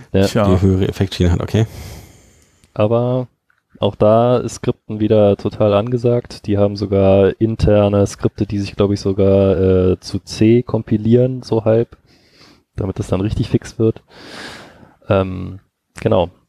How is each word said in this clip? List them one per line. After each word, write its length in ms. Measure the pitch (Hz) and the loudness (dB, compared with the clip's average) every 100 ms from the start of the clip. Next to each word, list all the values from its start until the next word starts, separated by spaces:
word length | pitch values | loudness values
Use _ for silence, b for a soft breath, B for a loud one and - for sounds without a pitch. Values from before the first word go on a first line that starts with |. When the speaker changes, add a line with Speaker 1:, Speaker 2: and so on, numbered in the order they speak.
| B | B
Speaker 1:
Ja. 140 | 98 98 | 0 0
Speaker 2:
Tja. 280 | 113 101 | 2 2
Speaker 3:
die 60 | 92 | 2
höhere 260 | 95 92 95 | 2 2 0
Effektschiene 440 | - 101 - 90 | -2 -4 0 0
hat, 80 | 85 | 0
okay. 260 | - 104 113 B B B B B B B B _ _ | -2 -2 -2 B B B B B B B B _ _
Speaker 1:
Aber 540 | - 107 117 123 127 123 _ _ _ _ - | -4 -2 0 -2 -4 -6 _ _ _ _ -6
auch 140 | 104 - | -4 0
da 420 | 107 113 120 123 | 2 4 4 0
ist 180 | 113 - | -2 -6
Skripten 440 | - - - 107 | -6 -6 -8 -4
wieder 360 | 107 110 101 101 | 0 4 4 2
total 360 | 107 - 107 | -4 -2 0
angesagt. 720 | 101 117 123 120 120 - - - | 2 0 -2 0 -2 -4 -10 -4
Die 120 | 101 | 0
haben 180 | 101 101 | 0 -2
sogar 640 | 101 98 95 98 95 - | -2 2 4 4 4 2
interne 640 | 110 113 - 104 101 101 98 | -2 0 2 4 4 2 0
Skripte, 400 | - 117 - 101 | -2 -6 -4 -6
die 120 | 104 | -4
sich, 180 | 98 - | -6 -2
glaub 160 | 101 | -2
ich, 80 | 101 | -2
sogar, 580 | 101 98 98 98 98 92 | -4 0 2 4 4 2
äh, 420 | 92 92 92 87 | 2 2 2 -2
zu 200 | - 98 | -4 -10
C 420 | - - 110 120 | -10 0 2 4
kompilieren, 800 | - 110 - 110 110 120 127 131 | 0 -6 -2 -2 2 2 2 -2
so 220 | - 110 | -4 -2
halb, 320 | 107 113 120 - b b b b b b _ - | 0 0 -2 -8 b b b b b b _ -10
damit 220 | 98 - | -8 -8
das 100 | 104 | -6
dann 120 | 92 | -4
richtig 280 | 104 - - | -4 -4 -2
fix 300 | - - - | -4 -4 -2
wird. 240 | 110 - B B B B B B B B B B - | -2 -2 B B B B B B B B B B -2
Ähm, 500 | 98 95 92 92 95 _ _ _ - | 0 0 -6 -12 -14 _ _ _ -8
genau. 300 | 110 107 85 - | -2 0 0 -6